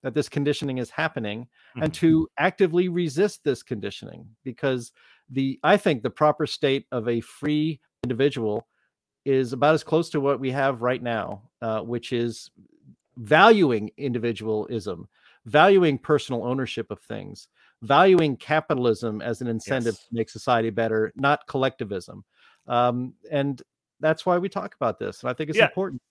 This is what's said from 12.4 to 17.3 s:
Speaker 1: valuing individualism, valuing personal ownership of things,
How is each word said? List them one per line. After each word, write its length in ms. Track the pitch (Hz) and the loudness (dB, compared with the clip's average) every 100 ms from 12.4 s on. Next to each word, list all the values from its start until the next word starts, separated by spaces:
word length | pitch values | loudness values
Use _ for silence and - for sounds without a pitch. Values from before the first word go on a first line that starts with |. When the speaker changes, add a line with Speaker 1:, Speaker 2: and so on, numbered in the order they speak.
| - _ _ _ _ - _ - | -16 _ _ _ _ -20 _ -18
Speaker 1:
valuing 720 | 110 151 202 220 165 113 107 - | 2 6 8 8 6 2 -2 -6
individualism, 1120 | 139 120 117 110 107 107 - 117 98 87 95 _ _ _ - | -6 -2 -2 -4 -4 -4 -4 -6 -6 -10 -12 _ _ _ 0
valuing 520 | 143 175 196 175 139 | 6 8 8 6 2
personal 460 | - 147 - 120 | 0 0 0 -4
ownership 480 | 113 131 127 - 113 | -2 -4 -4 -6 -8
of 80 | 101 | -10
things, 480 | _ 107 98 | _ -12 -12